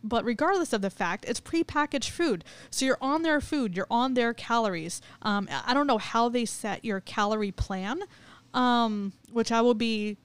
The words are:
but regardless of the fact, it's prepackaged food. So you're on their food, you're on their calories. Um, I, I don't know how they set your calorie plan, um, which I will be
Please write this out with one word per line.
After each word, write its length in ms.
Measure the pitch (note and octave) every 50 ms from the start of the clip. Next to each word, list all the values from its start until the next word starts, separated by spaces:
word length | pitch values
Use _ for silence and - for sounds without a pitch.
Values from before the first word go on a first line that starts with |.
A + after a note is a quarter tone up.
but 220 | - G#3+ A#3+ A#3 -
regardless 480 | A#3 A#3+ G3+ D4 E4+ G4 F#4+ E4+ -
of 100 | - G#3+
the 80 | G3 G3
fact, 340 | - - G3 E3+ F3 G#3+ - -
it's 120 | A#3+ -
prepackaged 720 | - - - E4 E4 - - D4+ D4 D4 - C#4 - -
food. 340 | - - F4 D#4+ G#3+ E3+ - - - - - -
So 140 | - - C4
you're 120 | C4 B3+ -
on 220 | B3+ C4 C#4+ D#4+
their 180 | E4 D#4+ D4+ D4
food, 360 | - - D#4 D4 B3+ G#3+ F3
you're 120 | F#3 F#3+ -
on 240 | - A#3 B3 C4 C4
their 180 | B3 A#3 A#3
calories. 720 | A#3 - - - A#3 A#3 A3+ G#3 F#3 E3 D#3 E3+ - - - - - -
Um, 260 | - G#3+ G3+ G3+ G3 -
I, 220 | - C3+ - B3
I 20 | B3
don't 120 | C#4 D4
know 120 | C#4+ B3 G#3+
how 300 | - - - A3+ A#3 A#3+
they 160 | A#3 B3 A#3
set 400 | G3+ - - - G#3+ F#3+ - -
your 160 | A3+ G3+ F#3+
calorie 520 | - - - - G#3 G#3 A3 A3 G#3+ G3+
plan, 480 | F#3+ - - - G3 F#3+ F#3 G3+ B3 F4 G4+ - - - - - - - _ _ -
um, 580 | C4 B3 B3 A#3+ A#3+ A#3 A3+ G#3+ G#3 G3+ G3 - _ _ -
which 220 | - A#3 A3+ -
I 80 | A#3+ A3+
will 140 | A#3 A#3+ A#3+
be 420 | G#3+ A#3 A3+ A3+ G#3+ G#3 G#3+ G#3 -